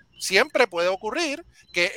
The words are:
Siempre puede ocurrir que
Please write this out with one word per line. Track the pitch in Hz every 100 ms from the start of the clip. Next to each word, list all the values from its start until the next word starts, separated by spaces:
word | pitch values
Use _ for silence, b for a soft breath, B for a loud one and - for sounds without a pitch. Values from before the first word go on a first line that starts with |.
| - -
Siempre | - 190 277 302 233
puede | 170 175
ocurrir | 190 214 269 330 294 - b _
que | 180 180